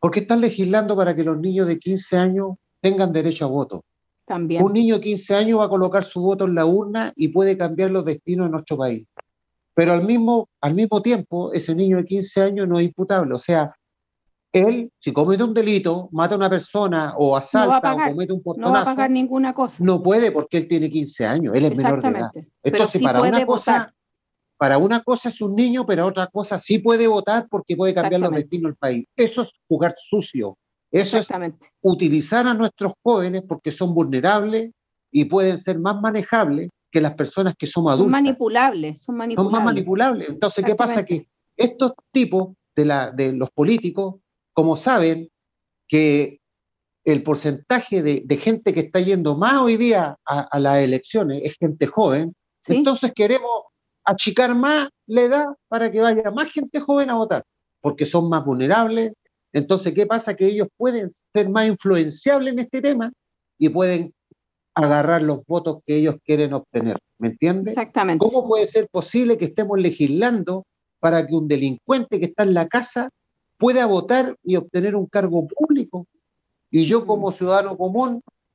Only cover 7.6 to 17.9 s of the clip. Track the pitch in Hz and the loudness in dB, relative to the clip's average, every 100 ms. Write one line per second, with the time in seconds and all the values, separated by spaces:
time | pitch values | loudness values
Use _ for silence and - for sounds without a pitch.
7.6 | 170 165 190 190 160 156 - 180 180 156 | -2 -2 0 0 -2 -6 -4 -2 -2 -4
8.6 | 156 147 131 113 110 _ - _ _ _ | -6 -4 -2 -4 -10 _ -20 _ _ _
9.6 | _ - 170 175 185 240 226 233 - _ | _ 0 2 2 2 2 2 2 0 _
10.6 | 143 165 220 208 208 240 - 175 180 175 | -2 0 2 0 0 -2 -2 -6 -4 -4
11.6 | 170 165 190 185 180 196 190 - 196 196 | -2 0 2 2 0 -4 -2 0 0 0
12.6 | 190 175 170 - 190 196 147 123 - 165 | 0 2 0 -2 -2 0 0 -4 0 0
13.6 | 147 - _ _ _ _ _ _ _ 185 | 0 -6 _ _ _ _ _ _ _ 2
14.6 | 196 240 233 _ - 131 156 190 240 220 | 2 2 -6 _ -6 0 2 2 2 0
15.6 | 214 202 175 170 185 160 170 208 190 185 | 2 2 0 -4 -6 -2 -2 0 0 0
16.6 | - 208 202 165 156 - 143 135 135 214 | -2 -2 -2 -2 -4 0 2 2 2 2
17.6 | 208 262 254 | 4 4 2